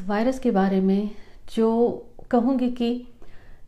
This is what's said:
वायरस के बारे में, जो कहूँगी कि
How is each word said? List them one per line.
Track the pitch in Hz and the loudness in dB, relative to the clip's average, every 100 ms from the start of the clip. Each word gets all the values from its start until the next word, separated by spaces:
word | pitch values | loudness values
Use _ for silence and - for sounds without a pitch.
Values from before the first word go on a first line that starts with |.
| 185 | -2
वायरस | 208 240 262 | 0 0 0
के | 240 | 2
बारे | 190 190 190 | 2 4 2
में, | 190 196 208 - - - - | 2 2 0 -8 -14 -16 -6
जो | - 226 226 233 - - - - | 0 2 4 2 0 -10 -18 -2
कहूँगी | 240 240 262 247 | 2 2 2 0
कि | - 233 247 - - - - - - | 0 -2 -2 -8 -14 -14 -14 -16 -14